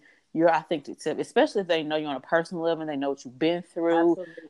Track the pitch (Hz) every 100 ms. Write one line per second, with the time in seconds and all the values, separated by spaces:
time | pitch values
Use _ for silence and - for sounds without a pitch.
0 | _ _ _ 160 170 160 - 160 117 -
1 | 156 135 - 226 294 214 175 165 151 156
2 | 151 131 - 165 165 175 165 160 156 143
3 | 139 139 131 127 160 175 - 175 170 165
4 | 170 170 170 - -